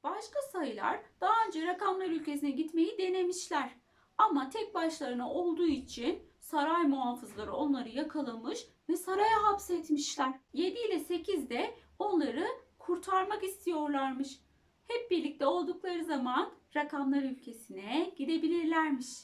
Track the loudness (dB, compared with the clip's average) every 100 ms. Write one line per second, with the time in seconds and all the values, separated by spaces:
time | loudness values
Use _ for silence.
0 | -4 -4 -4 -4 -2 -4 -2 0 0 0
1 | -6 _ 4 4 4 0 -2 0 0 0
2 | 0 -2 -2 -2 -2 0 0 2 2 2
3 | 0 2 0 -2 -2 -2 -2 -10 _ _
4 | _ 2 4 4 0 -6 -4 0 -2 -2
5 | -4 -4 -2 0 0 2 2 2 -4 -4
6 | -2 -2 -10 _ -4 0 4 4 4 4
7 | 0 -2 -8 -8 -6 0 2 2 0 -4
8 | -4 -4 -4 -6 -6 -8 -10 _ -4 -2
9 | 0 2 4 6 4 2 0 -4 0 0
10 | 0 -2 -2 -2 _ -2 -2 0 0 -2
11 | -2 -4 0 -2 -2 -2 -4 -6 -20 _
12 | 2 2 2 0 -2 -4 -12 _ -4 -4
13 | 2 2 2 -2 -4 -4 -2 0 0 0
14 | 0 -2 -6 -8 _ _ _ _ -6 -6
15 | 0 0 0 0 2 2 0 -4 -4 -4
16 | -2 -2 2 0 0 -8 _ -4 -2 -2
17 | 0 2 0 -6 -12 -18 -14 -12 -4 -2
18 | -2 -4 -2 0 2 2 2 2 2 0
19 | -4 -12